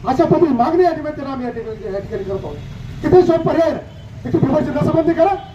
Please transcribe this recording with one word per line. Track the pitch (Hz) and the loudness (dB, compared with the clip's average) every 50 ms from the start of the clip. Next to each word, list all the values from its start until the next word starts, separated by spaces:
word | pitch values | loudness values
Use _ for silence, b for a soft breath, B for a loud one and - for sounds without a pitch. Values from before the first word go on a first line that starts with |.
| - 220 | -2 -2
अशा | 269 269 330 | 2 2 4
पद्धतीने | 302 330 320 349 311 254 | 4 4 4 4 2 4
मागणी | 233 240 294 330 349 359 | 2 2 2 2 2 2
या | 339 | 2
निमित्तानं | 320 311 294 302 302 302 269 277 | 2 -2 -6 -8 -8 -8 -8 -8
आम्ही | 269 247 247 | -6 -6 -6
या | 240 | -6
ठिकाणी, | 226 233 220 220 220 - 202 208 190 | -6 -8 -8 -10 -10 -10 -10 -8 -8
या | 202 | -8
ठिकाणी | 190 - 214 196 196 | -8 -6 -8 -8 -6
करत | 190 196 190 175 | -6 -6 -6 -8
आहोत. | 151 147 - - - - - - - - - | -10 -10 -12 -12 -14 -14 -12 -12 -12 -12 -4
तिथे | - 311 359 370 | 2 6 6 8
शिवाय | 349 339 330 330 | 8 6 2 0
पर्याय | 320 320 294 311 330 320 | 0 0 2 2 2 0
नाही, | 277 - - - - - - - - - - - | 0 -4 -8 -14 -18 -18 -18 -16 -16 -12 -8 -2
इथे | - 330 | 0 0
बिबटची | - 269 - 302 - 294 | 2 2 2 0 0 0
नसबंदी | - 294 285 311 320 330 311 339 | -2 -2 0 2 2 2 2 2
करा | 330 330 330 392 392 381 - - - | 2 2 2 2 2 -2 -6 -14 -18